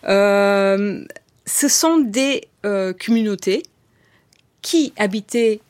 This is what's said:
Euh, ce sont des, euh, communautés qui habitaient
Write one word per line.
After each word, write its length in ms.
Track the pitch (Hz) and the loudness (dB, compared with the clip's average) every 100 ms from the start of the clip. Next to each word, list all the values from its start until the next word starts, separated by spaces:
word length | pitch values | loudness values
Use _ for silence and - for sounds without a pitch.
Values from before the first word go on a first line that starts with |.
| - | 2
Euh, 960 | 196 202 202 202 202 196 196 202 185 - - _ _ | 2 4 4 2 2 2 0 -2 -6 -12 -20 _ _
ce 240 | - - 285 | -8 -2 0
sont 300 | - 320 330 | 2 2 2
des, 500 | 247 208 269 262 - _ | 2 0 0 -2 -6 _
euh, 280 | 202 196 190 | -4 -2 -4
communautés 680 | 185 - 226 214 196 - 214 - _ _ _ _ _ _ _ _ _ | -6 0 0 0 -2 -2 -2 -4 _ _ _ _ _ _ _ _ _
qui 300 | - 339 285 - | -2 0 0 -2
habitaient 640 | 208 214 202 240 226 214 | -4 -4 -4 0 0 0